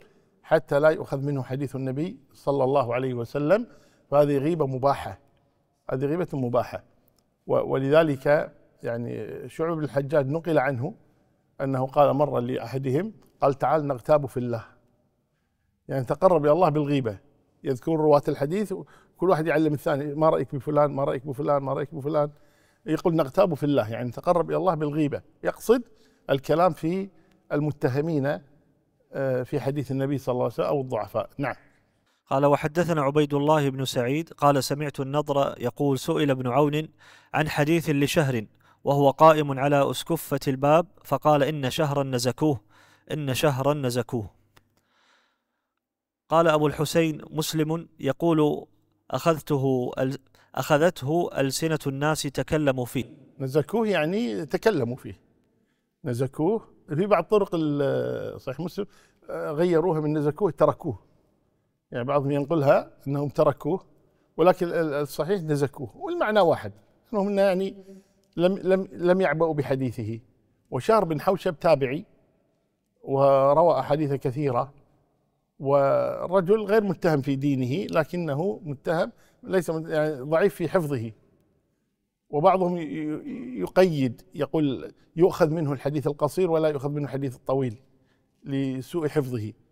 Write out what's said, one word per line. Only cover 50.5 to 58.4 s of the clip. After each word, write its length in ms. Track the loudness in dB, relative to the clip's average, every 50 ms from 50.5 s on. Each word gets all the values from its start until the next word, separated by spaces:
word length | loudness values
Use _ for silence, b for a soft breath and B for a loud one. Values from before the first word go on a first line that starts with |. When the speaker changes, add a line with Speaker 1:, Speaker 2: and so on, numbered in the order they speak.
| b
Speaker 2:
أخذته 720 | -4 0 2 2 4 4 2 0 -2 -4 -2 -2 -2 -2 -2 -2 -2
ألسنة 400 | -2 -2 -2 -2 -2 -2 -2 -2 -4
الناس 340 | -4 -4 -2 0 0 0 -2
تكلموا 640 | -4 -6 -4 -4 -4 -2 0 0 2 2 0 0 -2
فيه". 200 | -4 -4 -6 -6 -6 -10 -20 -20 -18 _ -8
Speaker 1:
نزكوه 480 | -6 -2 0 0 0 0 0 0 0
يعني 580 | 2 2 0 0 0 0 -2 -2 -4 -4 -6 -6
تكلموا 500 | -4 -2 2 2 2 2 2 0 -4 -6
فيه، 240 | -8 -12 -16 -16 -18 _ _ _ _ _ _ _ _ _ _ _ _ _ _ _ _ -8
نزكوه 720 | -6 -4 -4 -4 -4 -4 -2 -2 0 0 -2 -6 -10 _ _ _ -6 -4
في 100 | -2 0
بعض 180 | 2 2 2 2
طرق 260 | 2 2 2 2 0 -2
ال-، 880 | -2 -2 -2 -2 0 0 0 0 -2 -2 -4 -6 -6 -8 -10 -12 -12